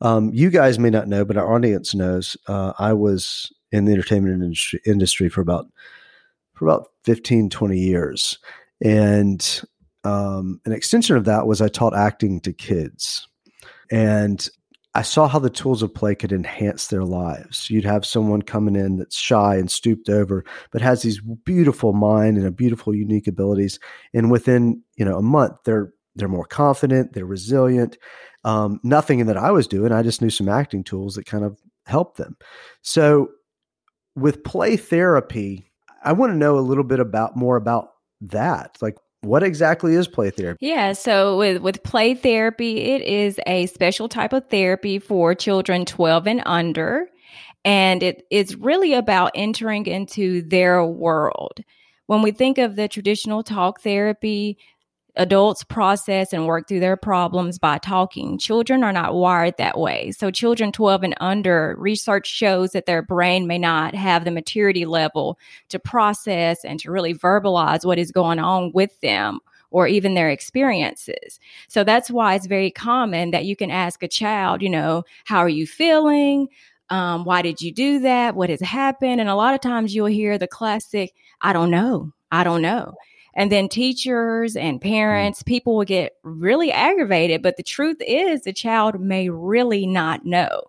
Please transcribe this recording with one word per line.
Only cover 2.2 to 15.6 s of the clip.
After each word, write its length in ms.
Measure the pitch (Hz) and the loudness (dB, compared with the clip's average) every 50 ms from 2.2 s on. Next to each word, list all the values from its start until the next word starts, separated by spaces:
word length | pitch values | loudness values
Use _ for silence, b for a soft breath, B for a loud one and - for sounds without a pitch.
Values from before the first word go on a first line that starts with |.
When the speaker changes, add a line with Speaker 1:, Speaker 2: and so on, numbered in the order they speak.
| 92 - - - _ | -4 -6 -10 -12 _
Speaker 1:
Uh, 280 | - 101 98 95 95 95 - | -6 -4 -4 -4 -4 -4 -2
I 140 | 98 107 110 | 0 2 2
was 580 | 104 104 104 98 92 - - - - - - _ _ _ - - | 2 2 2 2 0 -2 -6 -10 -10 -12 -14 _ _ _ -4 0
in 140 | 107 101 | 2 2
the 60 | 104 104 | 4 2
entertainment 480 | 98 87 - 110 101 98 95 92 92 | 2 2 2 2 2 2 2 0 0
industry, 400 | 90 87 82 80 - - - - - | -2 -4 -4 -4 -6 -6 -6 -6 0
industry 420 | 110 104 101 95 90 - - 95 87 | 0 2 2 2 0 0 0 0 0
for 120 | - - | 0 0
about, 260 | 92 82 87 87 - - _ B B B B B B B B B B B B B _ _ _ | 0 0 0 -2 -2 -8 _ B B B B B B B B B B B B B _ _ _
for 140 | - 156 - | -4 0 2
about 220 | 78 - - - _ _ - | 2 2 0 -6 _ _ 0
fifteen, 480 | - 117 113 - - 127 113 110 98 | 0 0 0 0 0 2 2 2 0
twenty 280 | - - 110 101 95 92 | -2 -2 -2 0 0 0
years. 600 | 92 92 92 87 82 73 64 - - - - - B B B B B B B - | 0 2 0 0 0 -2 -4 -4 -6 -6 -6 -10 B B B B B B B -2
And, 840 | - 110 107 107 107 104 104 104 104 101 98 87 - - - - - - _ _ _ _ _ _ - | 2 2 4 4 4 4 4 4 4 2 0 -2 -4 -6 -6 -6 -10 -14 _ _ _ _ _ _ -6
um, 560 | 104 104 101 101 98 98 95 95 92 95 - - | -4 -4 -2 -4 -4 -6 -6 -6 -8 -8 -8 -6
an 80 | 113 110 | -6 -6
extension 440 | - - - - 233 226 - 196 | -4 -4 0 0 2 2 4 2
of 80 | 127 101 | 2 4
that 240 | 110 107 107 - 110 | 4 2 2 2 2
was 120 | 107 95 | 2 2
I 60 | 110 | 2
taught 300 | 107 - - 120 113 - | 0 0 2 0 2 2
acting 440 | 101 101 107 - - - 101 95 85 - | 2 2 2 2 0 -2 -2 -2 -2 -6
to 100 | - 87 | -8 -10
kids. 760 | - - - 104 87 80 - - - - - - - - _ _ _ _ B B B B B B B B B | -8 -6 -4 -4 -2 -4 -6 -8 -10 -10 -8 -8 -10 -12 _ _ _ _ B B B B B B B B B
And 580 | - 113 110 107 107 104 104 104 101 95 - - - _ _ _ _ _ _ _ - | 0 2 2 4 2 2 2 0 -2 -4 -6 -10 -12 _ _ _ _ _ _ _ -4
I 80 | - 113 | -4 -2
saw 240 | - - 156 156 | 0 4 4 4
how 140 | 143 131 151 | 4 4 2
the 100 | 135 127 | 0 0
tools 320 | - - | -2 -2